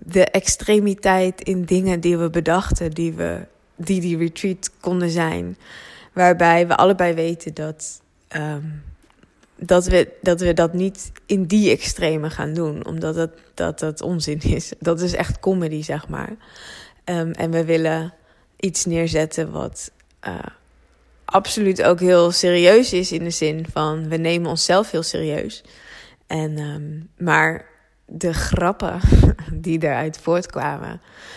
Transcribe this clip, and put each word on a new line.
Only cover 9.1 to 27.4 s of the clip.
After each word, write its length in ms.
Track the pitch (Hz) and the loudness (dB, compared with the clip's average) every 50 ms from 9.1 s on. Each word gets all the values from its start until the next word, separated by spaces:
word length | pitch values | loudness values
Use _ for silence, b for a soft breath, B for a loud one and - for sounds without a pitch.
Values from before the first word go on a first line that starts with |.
| _ _ _ _ _ _ _ _ _ | _ _ _ _ _ _ _ _ _
dat 300 | - - 170 180 180 180 | -8 0 2 2 2 4
we, 220 | 185 185 180 151 - - - - | 4 4 2 2 2 -2 -4 0
dat 180 | 185 175 170 | 0 0 2
we 140 | 180 180 165 | 2 0 2
dat 180 | 160 165 165 170 | 2 2 0 0
niet 400 | 180 185 196 185 - - - - - _ | -2 -2 -4 -4 -8 -14 -18 -18 -14 _
in 180 | - 208 196 190 | -2 0 0 0
die 260 | 160 185 214 208 185 | 2 2 4 4 4
extreme 600 | 120 - - - - - 175 156 156 156 151 160 | 2 2 0 -6 -6 -2 -2 -2 -2 -2 -4 -6
gaan 240 | 156 - - 147 156 | -6 -6 -6 -6 -4
doen. 320 | 165 170 156 151 156 - | -4 -4 -4 -4 -8 -8
Omdat 280 | - 165 160 165 160 160 | -10 -8 -6 -6 -4 -4
dat, 160 | 170 165 165 165 - _ _ - | -4 -4 -6 -6 -12 _ _ -8
dat, 240 | - 170 170 160 - | -6 -4 -4 -4 -4
dat 220 | - 156 147 - | -6 -8 -6 -6
onzin 400 | - - 180 170 160 - 147 160 | -6 -6 -4 -4 -4 -4 -6 -2
is. 320 | - - - - 170 - - - | 0 0 0 0 -2 -8 -12 -6
Dat 220 | - 170 170 165 | -2 -2 -2 0
is 140 | 175 180 175 | -2 -4 -2
echt 260 | - - - - - | -2 -2 -2 -4 -4
comedy, 420 | - 190 190 185 170 160 156 151 151 | 0 0 0 0 0 -2 -4 -6 -6
zeg 260 | - 143 151 - - | -6 -8 -8 -8 -8
maar. 280 | 156 147 - - 214 220 B B B B B B B B B B B B B | -10 -10 -8 -10 -12 -16 B B B B B B B B B B B B B
Ehm, 260 | - 180 170 165 165 | -6 -4 -2 -2 -4
en 200 | - - - 165 | -4 -4 -4 -2
we 140 | 165 165 165 | 0 0 0
willen 500 | 160 165 160 160 160 160 160 160 170 - _ b b b b b b _ | 2 2 2 2 0 -2 -2 -4 -8 -12 _ b b b b b b _
iets 280 | - - 196 170 - - | -6 -4 -4 -2 -2 -4
neerzetten 680 | 180 165 165 165 165 160 160 156 156 - - 160 156 | -2 0 0 0 0 0 0 -2 -2 -2 -6 -6 -6
wat, 400 | - 78 69 - - - - - _ _ _ _ _ _ | -6 -8 -8 -8 -10 -12 -16 -16 _ _ _ _ _ _
eh, 180 | - - 90 - - - - _ _ _ _ _ _ _ _ _ _ _ _ _ _ | -12 -10 -10 -10 -10 -14 -16 _ _ _ _ _ _ _ _ _ _ _ _ _ _
absoluut 580 | - - 196 202 - - - 214 196 190 185 - | 0 0 0 2 0 -2 0 0 0 2 2 4
ook 180 | 196 180 170 | 4 4 4
heel 300 | 180 180 180 175 170 175 | 4 6 6 6 6 6
serieus 600 | 175 - - 180 175 175 175 175 202 226 254 247 - | 2 2 2 2 4 6 8 8 8 8 8 6 0
is 200 | 180 185 185 170 | -2 -2 -2 -4
in 120 | 165 165 | -6 -6
de 60 | 170 | -6
zin 360 | 170 - 165 156 151 160 160 160 - | -4 -2 -2 -2 -2 -4 -8 -8 -4
van, 360 | 156 156 156 156 160 160 156 | -4 -2 -2 -2 -4 -4 -4
we 80 | 160 | -4
nemen 340 | 165 165 165 170 170 170 160 | -2 0 0 0 0 -2 -2
onszelf 400 | 165 160 - - 180 190 214 214 | -2 -2 0 2 2 2 2 0
heel 120 | - 165 165 | -2 -6 -4
serieus. 600 | - - 160 160 156 147 156 - - - - - B B B B B B B B B B B B | -4 -4 -4 -4 -4 -4 -4 -6 -8 -10 -14 -20 B B B B B B B B B B B B
En, 320 | - - 160 156 156 156 151 | -8 -6 -4 -4 -4 -6 -6
ehm, 640 | 147 147 147 151 147 147 156 156 160 - _ - 175 | -8 -8 -8 -10 -10 -10 -12 -12 -14 -16 _ -6 -2
maar 400 | 170 151 156 | 2 2 4